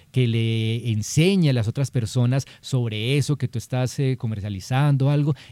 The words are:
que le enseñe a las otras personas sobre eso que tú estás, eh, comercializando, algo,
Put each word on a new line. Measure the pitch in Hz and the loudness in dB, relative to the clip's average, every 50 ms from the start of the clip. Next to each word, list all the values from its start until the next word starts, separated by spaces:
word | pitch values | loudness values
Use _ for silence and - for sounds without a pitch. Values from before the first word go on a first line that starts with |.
| - _ | -20 _
que | - 127 127 120 | -2 0 0 2
le | 113 113 113 113 113 113 110 110 113 120 127 120 | 2 0 0 0 0 0 0 0 -2 -2 -2 -2
enseñe | 110 107 107 - - - 160 185 202 190 170 147 | -2 -2 -2 -4 0 2 2 4 4 4 4 4
a | 131 | 2
las | 123 110 110 | 2 0 -2
otras | - - 139 - | -2 -2 -4 -2
personas | - 127 110 104 - 127 120 120 127 139 - - - - | -2 -2 -4 -2 0 0 2 2 2 0 -2 -6 -14 -20
sobre | _ - - 127 120 117 107 107 110 120 139 143 | _ -4 -2 -2 -2 -2 -4 -4 -2 0 0 0
eso | 131 - 147 - | 0 0 -2 -2
que | - 120 | -2 -4
tú | - 117 | -4 -6
estás, | - - - 127 127 120 - - | -6 -4 -4 -2 -2 -2 -2 -2
eh, | 139 131 131 120 | -2 -2 -2 -2
comercializando, | - 113 110 101 95 107 101 95 - - 127 131 147 147 143 131 135 139 | -4 -6 -6 -6 -6 -6 -8 -8 -6 -2 0 2 4 4 4 4 4 2
algo, | 147 147 143 147 147 - - - | 2 2 2 0 -2 -4 -6 -8